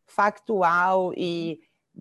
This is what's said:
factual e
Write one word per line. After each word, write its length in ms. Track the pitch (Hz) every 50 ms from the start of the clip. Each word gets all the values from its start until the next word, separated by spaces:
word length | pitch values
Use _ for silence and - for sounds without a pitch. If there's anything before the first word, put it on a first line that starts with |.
| _
factual 1080 | _ - - 202 208 208 - _ - 226 196 180 170 170 175 180 185 190 190 185 180 -
e 460 | - - 175 170 170 165 165 156 156 _ _ _ _ _ _ _ -